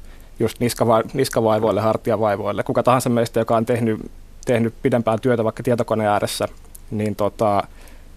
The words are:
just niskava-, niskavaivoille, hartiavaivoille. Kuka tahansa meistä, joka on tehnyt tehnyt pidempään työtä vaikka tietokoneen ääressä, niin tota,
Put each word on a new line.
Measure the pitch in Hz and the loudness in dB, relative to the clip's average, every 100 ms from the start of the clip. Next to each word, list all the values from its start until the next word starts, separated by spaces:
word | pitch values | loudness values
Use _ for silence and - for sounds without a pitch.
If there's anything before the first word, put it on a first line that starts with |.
| - - - - | -20 -20 -14 -4
just | 113 - | -4 0
niskava-, | 120 - 117 113 - | -4 0 4 4 2
niskavaivoille, | 143 131 127 110 107 110 98 | -2 0 2 2 2 2 2
hartiavaivoille. | 110 110 120 107 110 101 101 101 | 0 0 0 0 0 0 -4 -4
Kuka | - 123 | -2 0
tahansa | 120 123 127 | 2 2 2
meistä, | 117 117 117 | 0 0 0
joka | 113 113 | 2 0
on | 113 | 2
tehnyt | 117 113 107 - - - - - | 0 0 -2 -6 -18 -20 -10 -2
tehnyt | 117 113 - | 0 0 0
pidempään | 135 120 113 110 | 0 2 0 0
työtä | 131 117 | 0 2
vaikka | 110 - | 0 -2
tietokoneen | 123 117 120 110 104 | -2 0 0 2 2
ääressä, | 101 123 - 107 - - - - | 2 0 -4 -6 -6 -20 -20 -8
niin | 110 107 101 | -4 -4 0
tota, | 101 - 107 98 - - - - - | -2 0 0 0 -2 -12 -20 -20 -20